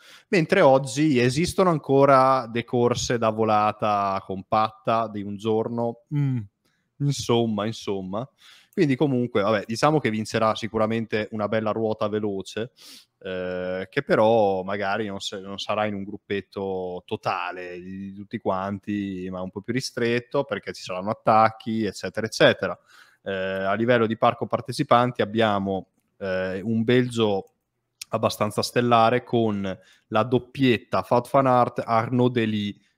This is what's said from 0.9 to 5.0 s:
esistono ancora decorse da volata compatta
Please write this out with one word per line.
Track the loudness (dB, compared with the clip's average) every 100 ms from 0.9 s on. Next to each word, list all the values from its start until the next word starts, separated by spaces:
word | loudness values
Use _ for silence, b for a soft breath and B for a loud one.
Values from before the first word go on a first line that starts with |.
| 0 2 4
esistono | 2 2 -2 2 2
ancora | 2 2 4 6 6 6 2 0
decorse | -6 -2 2 2 0 -2 0
da | 0
volata | 2 2 4 2 0 0 0 0 -2
compatta | -6 -10 -2 0 0 -2 -2 0